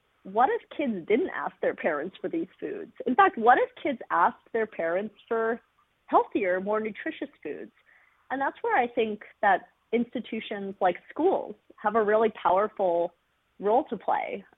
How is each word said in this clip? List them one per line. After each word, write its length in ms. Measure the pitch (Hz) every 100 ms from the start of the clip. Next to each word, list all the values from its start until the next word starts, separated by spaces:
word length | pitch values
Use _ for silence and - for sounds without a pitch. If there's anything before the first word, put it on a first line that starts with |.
| _ _
what 260 | 190 202 262
if 260 | 466 - -
kids 300 | 277 196 156
didn't 240 | 226 381
ask 200 | - 143 -
their 120 | 175
parents 420 | - 185 147 180 -
for 80 | 185
these 200 | 165 170 -
foods? 340 | - - - - -
In 80 |
fact, 240 | 254 427 -
what 200 | 220 311
if 120 | 494 -
kids 160 | 320 247 -
asked 260 | 165 185 - _
their 140 | 226 220
parents 480 | - 165 180 214 _ -
for 340 | 226 226 233 _ _ _ _ -
healthier, 540 | 330 - 311 185 185
more 200 | 196 214
nutritious 480 | 220 - 320 - 302 _
foods? 280 | 151 80 - _ _ _ _ _ -
And 100 | 269
that's 160 | 277 -
where 140 | 466 403
I 120 | 240
think 340 | 247 220 208 - -
that 260 | 202 175 - _ -
institutions 840 | 240 233 247 - 226 - 208 196 190
like 160 | 185 - -
schools 440 | - 359 - - 214 _ -
have 180 | 214
a 80 | 220
really 280 | 208 214 220 -
powerful 720 | 175 185 214 - 185 170 175 _ _ _ _ -
role 260 | 190 240
to 120 | - -
play. 480 | - 98 53 202 -